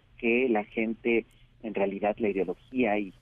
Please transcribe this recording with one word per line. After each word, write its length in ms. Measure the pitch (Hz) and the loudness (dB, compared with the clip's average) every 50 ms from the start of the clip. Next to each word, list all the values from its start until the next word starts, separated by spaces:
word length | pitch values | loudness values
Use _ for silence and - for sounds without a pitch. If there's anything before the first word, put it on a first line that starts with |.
| _ _ _ | _ _ _
que 320 | - - 117 117 123 127 123 | -4 0 2 2 2 2 2
la 140 | 110 104 | 2 0
gente, 640 | 104 - - 117 110 113 110 - - 120 117 110 - - - - - - _ - - | 0 -4 -4 -4 -2 -2 -4 -2 0 2 2 2 0 -2 -12 -20 -20 -20 _ -12 -10
en 100 | 107 101 | -6 -2
realidad 400 | 101 98 98 98 98 101 101 - - | -2 -2 -2 -2 -2 -2 -2 0 0
la 80 | 113 101 | -2 -2
ideología 680 | 95 98 87 90 87 - - - 131 127 120 104 104 | 0 0 -2 -2 -4 -10 -10 -8 -2 0 0 2 2
y 140 | 104 101 92 - - | 0 -2 -6 -10 -14